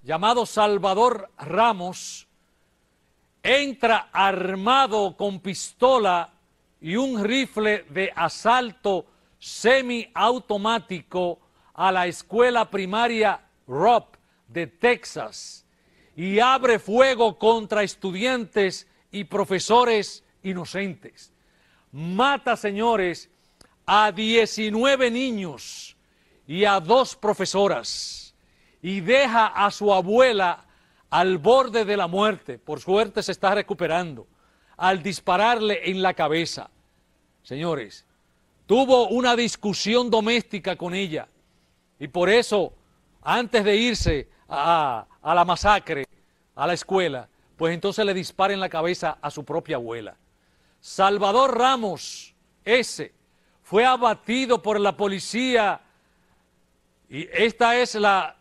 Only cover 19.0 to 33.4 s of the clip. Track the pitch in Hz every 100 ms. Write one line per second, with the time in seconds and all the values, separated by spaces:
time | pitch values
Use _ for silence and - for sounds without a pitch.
19 | _ 202 190 190 196 190 - 233 247 220
20 | 196 - _ _ 190 185 160 180 196 156
21 | - _ - _ _ _ _ _ _ 135
22 | 165 185 262 277 - 226 208 202 226 220
23 | 180 165 - _ _ _ _ _ - 202
24 | 214 185 220 233 214 - 214 214 262 269
25 | 247 233 262 220 180 127 - - - _
26 | _ _ _ _ - 165 202 196 160 247
27 | 254 - 208 202 185 190 202 151 - -
28 | - - - _ _ _ _ _ 170 196
29 | 175 254 269 226 214 - 202 - 208 190
30 | 180 226 262 214 180 165 _ _ _ _
31 | _ 156 185 180 160 262 247 226 202 202
32 | 175 180 214 196 - 123 - 151 170 196
33 | 220 202 190 180